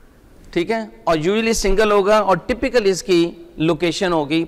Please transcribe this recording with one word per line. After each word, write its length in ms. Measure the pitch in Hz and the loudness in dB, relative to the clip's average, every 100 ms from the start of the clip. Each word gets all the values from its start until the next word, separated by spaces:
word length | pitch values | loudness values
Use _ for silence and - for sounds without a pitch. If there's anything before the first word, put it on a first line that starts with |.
| - _ - - - | -20 _ -20 -20 -8
ठीक 160 | 175 175 | -4 -2
है, 220 | 226 214 - - | -4 -6 -8 -2
और 100 | 165 | -2
usually 360 | 160 214 226 | 0 0 0
single 380 | 220 202 196 214 | 0 0 2 2
होगा 300 | 208 190 214 | 2 4 2
और 160 | 190 185 - | 2 -2 -2
typically 400 | 226 269 240 196 | -4 -2 0 0
इसकी 640 | 180 - 175 170 - - - | -2 0 2 2 -4 -14 -4
location 540 | 160 156 175 160 185 | -2 0 -2 -2 -2
होगी 340 | 165 139 160 | 0 0 -2